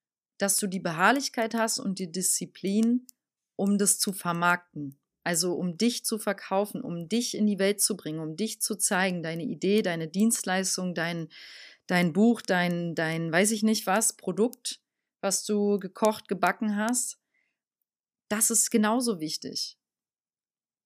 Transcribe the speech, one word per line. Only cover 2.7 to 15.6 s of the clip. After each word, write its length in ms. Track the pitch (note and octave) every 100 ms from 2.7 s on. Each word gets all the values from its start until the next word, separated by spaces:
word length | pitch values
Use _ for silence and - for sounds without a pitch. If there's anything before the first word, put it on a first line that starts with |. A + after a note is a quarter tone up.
| G3+ A3+ B3 B3 - _ _ _ -
um 200 | G3 G3+
das 220 | G3+ -
zu 140 | -
vermarkten. 840 | F#3+ F3 E3+ F3 F3 _ D3+ C#3+ - _ _
Also 300 | - E3+ F3+
um 220 | F3 F3+ E3
dich 280 | A#3 A#3+
zu 120 | - G#3+
verkaufen, 640 | G#3+ G3 - G3 G#3 F3+
um 280 | - E3+ E3
dich 280 | A3+ B3 -
in 100 | G#3
die 120 | F#3+
Welt 220 | G3 G3+
zu 160 | - F#3
bringen, 240 | D#3 D#3
um 160 | D#3 D#3
dich 260 | D#3+ -
zu 140 | - G3
zeigen, 460 | - F#3 F#3+ F3+
deine 200 | D#3+ E3
Idee, 400 | D#3+ C#3+ F3+ G#3
deine 260 | F#3 E3 D#3+
Dienstleistung, 840 | F#3 A3 A3 - F#3 F#3+ - F#3
dein, 340 | E3+ E3 E3+ D#3+ - - - - - -
dein 260 | F3+ F3
Buch, 280 | D#3 A3+ A#3
dein, 540 | - F#3 F3 F3 E3+
dein 360 | D#3+ D#3+ E3 E3
weiß 200 | E3 G#3
ich 120 | A3
nicht 240 | G#3+ A3 -
was, 300 | F#3+ A3 -
Produkt, 640 | - F3 A#3 - - - _ _ _ _
was 240 | G3 F#3+
du 340 | - G#3